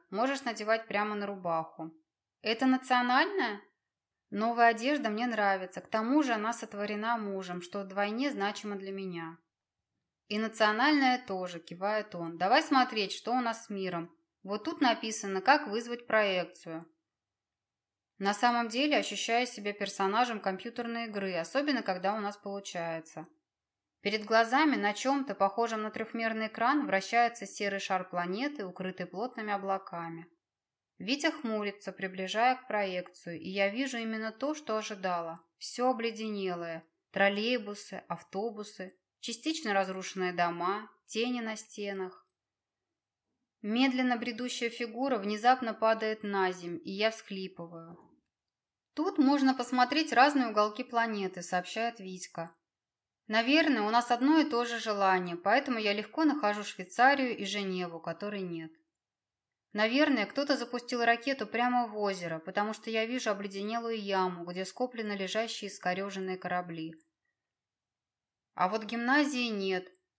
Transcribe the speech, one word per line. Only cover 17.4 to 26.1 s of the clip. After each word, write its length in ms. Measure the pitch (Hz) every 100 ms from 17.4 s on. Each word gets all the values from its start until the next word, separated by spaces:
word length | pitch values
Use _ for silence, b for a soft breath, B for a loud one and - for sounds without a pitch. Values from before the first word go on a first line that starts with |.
| _ _ _ _ _ _ _ -
На 160 | 196
самом 360 | 202 240 240 226
деле 280 | 233 294 254
ощущаю 480 | 196 202 - 233 247
себя 280 | - 202
персонажем 640 | 202 196 - 196 214 247 214
компьютерной 640 | 196 190 240 233 233 233 226
игры, 300 | 208 196 170
особенно 480 | 170 269 294 254
когда 320 | 202 185 190 220
у 40 |
нас 180 | 208 202
получается. 920 | 202 196 196 175 165 165 160 160 160 _ _ _ _ _ _ _
Перед 220 | 202 214
глазами 540 | 208 220 226 262 294 220
на 160 | 202
чем-то, 420 | 202 254 277 262 196
похожем 460 | 196 214 233 220
на 100 | 214
трехмерный 560 | 214 220